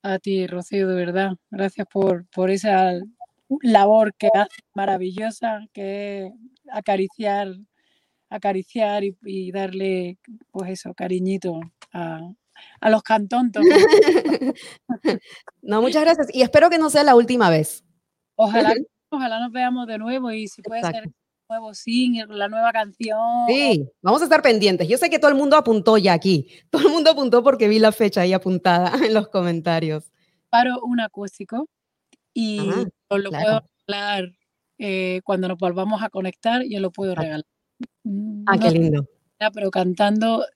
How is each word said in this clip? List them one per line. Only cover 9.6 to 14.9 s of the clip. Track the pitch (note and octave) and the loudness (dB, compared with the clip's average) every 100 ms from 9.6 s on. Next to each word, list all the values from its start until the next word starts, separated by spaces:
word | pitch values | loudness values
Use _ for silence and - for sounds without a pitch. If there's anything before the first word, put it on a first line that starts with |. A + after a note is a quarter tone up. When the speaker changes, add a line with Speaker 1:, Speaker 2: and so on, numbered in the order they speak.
| G3 F#3+ F#3+ F#3 F3+ F#3 _ A3+ _ | -8 -6 -4 -4 -6 -12 _ -20 _
Speaker 1:
pues | F#3+ F#3 | -12 -10
eso, | F#3 F3+ | -12 -14
cariñito | F3+ F#3 F#3 F#3 F#3+ F3+ E3 E3+ _ - | -10 -6 -4 -4 -4 -6 -10 -14 _ -18
a, | F3+ E3 D#3+ E3+ G3+ _ _ - _ | -12 -12 -12 -16 -20 _ _ -20 _
a | A3 | 0
los | G#3+ | 0
cantontos. | - A3 G3+ A#3+ B3 G#3 | 2 -2 0 -2 -2 4
Speaker 2:
<laughs> | E4+ G4 G4+ G4+ E4+ E4+ D#4 D4 C4 - - - _ | 6 8 8 6 6 4 0 -2 -2 -6 -14 -20 _